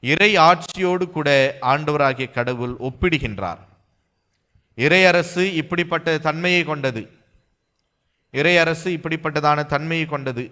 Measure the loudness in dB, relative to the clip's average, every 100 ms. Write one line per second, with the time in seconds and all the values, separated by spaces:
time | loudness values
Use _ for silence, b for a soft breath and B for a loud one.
0 | -2 2 2 6 6 4 0 -4 0 0
1 | -2 -2 2 4 2 0 0 0 0 2
2 | 2 0 -6 -4 -4 -2 -6 -6 -8 -2
3 | -2 0 -4 -6 -6 -8 -16 _ _ _
4 | _ _ _ _ _ _ _ -2 2 6
5 | 6 4 0 0 0 0 -4 -4 -2 -2
6 | -2 -2 -2 -2 0 0 0 -2 -4 -4
7 | -10 _ _ _ _ _ _ _ _ _
8 | _ _ _ -2 2 4 2 0 -4 -4
9 | -4 -6 -4 -2 0 0 0 -4 -2 -4
10 | -4 -6 -6 -6 -10